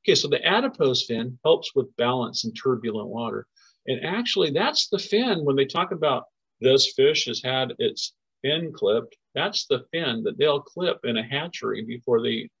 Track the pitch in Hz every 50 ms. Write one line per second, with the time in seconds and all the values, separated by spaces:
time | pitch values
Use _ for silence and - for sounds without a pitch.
0 | - - 165 - - 143 143 - - 165 190 226 269 254 - - 156 131 127 120
1 | - - 117 113 117 131 123 - - 160 165 - - - - 139 120 - _ -
2 | 120 123 127 127 117 - - - - 110 110 - - 131 127 110 117 113 107 107
3 | 101 92 104 117 117 113 107 107 - _ _ _ _ _ _ _ _ - 123 120
4 | 131 160 190 233 240 - - 196 175 151 139 165 226 294 302 - - - 208 185
5 | - - 202 220 254 247 196 165 147 143 135 139 135 139 - 175 180 180 185 156
6 | 156 147 131 - - - _ _ _ _ _ _ 117 131 135 135 - - - -
7 | 135 147 156 151 - 127 113 - - 127 131 131 131 123 - - 120 110 - -
8 | - - - _ _ _ _ _ - 135 151 165 170 156 - - 107 98 107 117
9 | - - - _ _ _ - 139 170 214 214 - - - 139 120 - _ - 165
10 | 165 131 117 113 113 - 117 - 147 151 143 143 147 - - 170 180 - - -
11 | - 120 117 110 113 113 135 143 160 170 - - 123 113 104 107 113 113 120 123
12 | - 127 120 113 117 120 113 113 120 - _ _